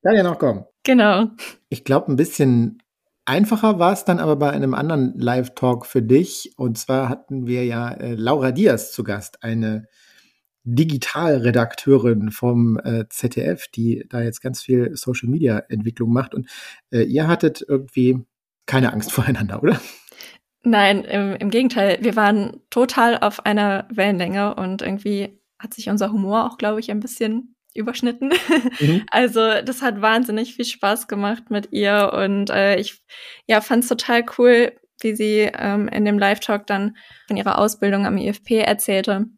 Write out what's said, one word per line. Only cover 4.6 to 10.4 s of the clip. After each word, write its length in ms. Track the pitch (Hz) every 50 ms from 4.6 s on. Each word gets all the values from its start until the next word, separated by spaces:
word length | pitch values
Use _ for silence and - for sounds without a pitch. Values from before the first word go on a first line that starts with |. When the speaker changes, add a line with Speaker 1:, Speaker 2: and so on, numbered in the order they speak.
| 139 135 131
Speaker 1:
anderen 460 | - 143 156 165 147 131 127 - -
Live-Talk 680 | 120 120 123 127 123 123 - - - 127 123 120 123
für 160 | - - 131
dich. 520 | 113 110 123 143 185 180 - - - - _
Und 220 | - 131 123 113 117
zwar 320 | - - 131 131 135 123
hatten 360 | 147 - - _ 139 135 123 120
wir 180 | 123 123 123
ja, 260 | 120 117 117 120 120
äh, 240 | - - - 120 120
Laura 360 | 107 110 117 143 151 131 131
Diaz 420 | 123 147 208 202 127 107 - - -
zu 100 | - 113
Gast, 400 | 104 101 107 101 - - - -
eine 440 | 113 113 113 113 110 110 107 107 _ _ _ _ _ _ _ _ _ _ _